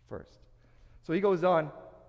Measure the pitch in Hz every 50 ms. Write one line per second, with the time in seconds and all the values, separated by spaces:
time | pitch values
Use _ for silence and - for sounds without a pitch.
0 | _ - - 87 - - - - - - - - - - - - - - - -
1 | - - 160 190 196 202 190 170 165 180 180 165 156 147 - - - - - -
2 | -